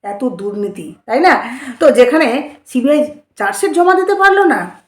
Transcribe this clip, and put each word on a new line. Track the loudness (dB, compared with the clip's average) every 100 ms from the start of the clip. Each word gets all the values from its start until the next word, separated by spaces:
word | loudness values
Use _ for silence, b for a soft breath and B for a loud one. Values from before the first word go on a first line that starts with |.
এত | -10 -6
দুর্নীতি, | -6 -6 -10 -8 -8 -10 -16 -18 -4
তাই | 2
না? | 2 2 -2 -12 -14 0
তো | 2
যেখানে | 4 4 4 0 -2 -6 -18 _
সিবিআই | -2 2 2 0 -6 _ -6
চার্জশিট | -6 -2 -2
জমা | 2 2
দিতে | 2 0
পারলো | 0 2 2
না | 2 0 -6 -16